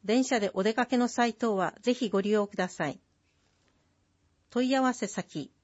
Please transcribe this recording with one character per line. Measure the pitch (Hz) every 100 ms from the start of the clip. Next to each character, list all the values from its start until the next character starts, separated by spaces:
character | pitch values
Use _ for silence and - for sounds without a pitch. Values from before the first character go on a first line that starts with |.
電 | 196 240
車 | 254 240
で | 196
お | 185
出 | 202
か | 226 240
け | 247
の | 240
際 | - 240
等 | - 233 190
は | 170 -
ぜ | 247
ひ | 247 214
ご | 196
利 | 202
用 | 214 202
く | -
だ | 180
さ | - 151
い。 | - _ _ _ _ _ _ _ _ _ _ _ _ _ _ _
問 | 240 254
い |
合 | 269
わ | 254
せ | 247 196
先 | - - 156 135 _